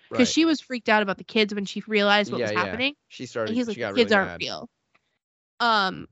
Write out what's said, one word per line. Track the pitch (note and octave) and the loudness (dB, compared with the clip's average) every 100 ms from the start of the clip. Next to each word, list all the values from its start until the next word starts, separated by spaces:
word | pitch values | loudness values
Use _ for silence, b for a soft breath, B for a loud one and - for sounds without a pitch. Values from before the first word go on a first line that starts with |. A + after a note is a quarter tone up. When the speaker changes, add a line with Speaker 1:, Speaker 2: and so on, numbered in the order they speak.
| b | b
Speaker 1:
'Cause | - A#3+ | 0 2
Speaker 2:
Right. | |
Speaker 1:
she | D4+ E4 | 4 2
was | D4 | 2
freaked | - B3 A#3 | -4 -6 2
out | G#3+ | 2
about | G3 F#3 | 2 -4
the | |
kids | - A3+ G#3 | -2 0 0
when | G#3 G3 | -2 -6
she | G#3 G#3+ | -8 -2
realized | G#3+ G3+ G#3 G3+ | 2 4 4 2
what | - | -2
Speaker 2:
Yeah, | |
Speaker 1:
was | A2 | -2
Speaker 2:
yeah. | |
Speaker 1:
happening. | G#2+ F#3 G#3 C4+ D4 _ | 0 -2 -2 -4 -6 _
Speaker 2:
She | - B2+ | -14 -8
started, | B2 A2 | -4 -2
Speaker 1:
And | A#3 | -2
he's | A#3 | -2
like, | G3 | -4
Speaker 2:
she | |
got | A2 | -2
Speaker 1:
"The | D#3 | 2
kids | G#3+ | 4
Speaker 2:
really | |
Speaker 1:
aren't | G3+ F#3 | 4 2
Speaker 2:
mad. | E3+ | -4
Speaker 1:
real." | B2+ F2 - _ _ _ _ _ _ _ _ - | -8 -10 -12 _ _ _ _ _ _ _ _ -2
Um, | A#3 G#3+ F#3+ D3+ - | 2 2 2 -4 -8